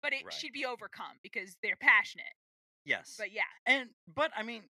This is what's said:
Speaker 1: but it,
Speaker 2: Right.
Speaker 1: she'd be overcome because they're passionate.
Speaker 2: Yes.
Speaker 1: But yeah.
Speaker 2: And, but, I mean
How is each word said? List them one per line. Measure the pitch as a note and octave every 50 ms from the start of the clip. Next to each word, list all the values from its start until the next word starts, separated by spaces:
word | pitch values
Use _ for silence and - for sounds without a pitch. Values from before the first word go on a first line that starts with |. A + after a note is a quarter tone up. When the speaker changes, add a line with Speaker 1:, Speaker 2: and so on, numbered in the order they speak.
| -
Speaker 1:
but | D4 C#4
it, | C4+ -
Speaker 2:
Right. | - -
Speaker 1:
she'd | - - D4 A#3+
be | C#4 C#4
overcome | B3+ B3 A3 G#3 F#3+ - - - - - _ _
because | G#3+ - A3+ F#3+ G3 F#3 _ -
they're | G#3 F#3
passionate. | - - C#4+ A#3+ G#3+ G3 - - - - - - _ _ _ _ _ _ _ _ _ _
Speaker 2:
Yes. | C#3+ B2+ F#2+ - - - -
Speaker 1:
But | G#3+ F#3+ G3+
yeah. | G#3+ G3 - - - _
Speaker 2:
And, | A3+ B3+ C#4 B3+ A#3 _ _ _ -
but, | D#3+ C4 D4 D#4+ -
I | G#3+ G#3+
mean | A3+ A#3 A3+ F#3+ _ _